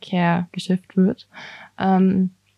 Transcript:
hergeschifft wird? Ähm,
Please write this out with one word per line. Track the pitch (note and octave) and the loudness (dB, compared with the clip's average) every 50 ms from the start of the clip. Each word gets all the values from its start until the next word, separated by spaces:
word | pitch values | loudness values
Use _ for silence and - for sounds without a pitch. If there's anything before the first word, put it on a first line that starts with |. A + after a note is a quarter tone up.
| - | -4
hergeschifft | - F#3+ F3+ F3 E3+ E3+ F3 F3 - - F3+ - - F#3 F#3 _ _ - | -4 -2 0 2 2 0 0 -2 -6 -10 -10 -4 -4 -4 -4 _ _ 0
wird? | F#3 F#3 G3+ B3 - - _ - - - - - - - - - - | 2 2 2 0 -4 -10 _ -20 -20 -20 -20 -20 -20 -20 -16 -8 -4
Ähm, | F#3+ F#3+ F#3+ F#3 F#3+ F#3+ F#3+ F#3+ F#3 F#3 - _ _ _ _ | 0 2 2 4 4 4 2 2 0 -2 -4 _ _ _ _